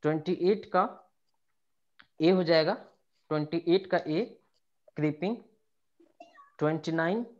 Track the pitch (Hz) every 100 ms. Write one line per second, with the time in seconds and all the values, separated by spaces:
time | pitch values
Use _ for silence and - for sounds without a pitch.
0 | 151 156 160 180 175 208 - 180 214 -
1 | _ _ _ _ _ _ _ _ _ _
2 | _ - 160 190 165 165 156 240 - _
3 | _ _ - 151 151 170 170 185 - 175
4 | - 156 233 - _ _ _ _ _ -
5 | 151 151 190 233 - _ _ _ _ _
6 | _ _ - - - - 151 160 165 165
7 | 165 220 233